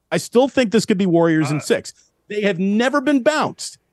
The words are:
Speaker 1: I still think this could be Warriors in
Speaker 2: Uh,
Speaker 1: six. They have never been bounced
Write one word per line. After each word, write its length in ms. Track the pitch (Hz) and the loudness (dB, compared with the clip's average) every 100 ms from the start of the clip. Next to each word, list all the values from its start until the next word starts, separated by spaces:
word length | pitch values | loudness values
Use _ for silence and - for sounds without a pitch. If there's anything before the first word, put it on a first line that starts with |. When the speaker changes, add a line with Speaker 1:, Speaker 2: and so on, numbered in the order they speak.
| _ | _
Speaker 1:
I 60 | 175 | -6
still 300 | - 226 269 | 0 2 2
think 240 | - 240 | 2 0
this 140 | 220 - | 0 2
could 120 | 196 | 0
be 80 | 196 | 2
Warriors 460 | 170 165 156 143 | 2 2 2 0
in 60 | 151 | -4
Speaker 2:
Uh, 40 | |
Speaker 1:
six. 320 | - 214 - - _ _ - | -2 -4 -4 -18 _ _ -12
They 140 | 208 | -4
have 180 | 208 175 | -2 -2
never 420 | 190 208 247 285 | -2 0 0 0
been 200 | 277 285 | 0 0
bounced 540 | 233 302 202 - - - _ | 0 0 -2 -6 -16 -18 _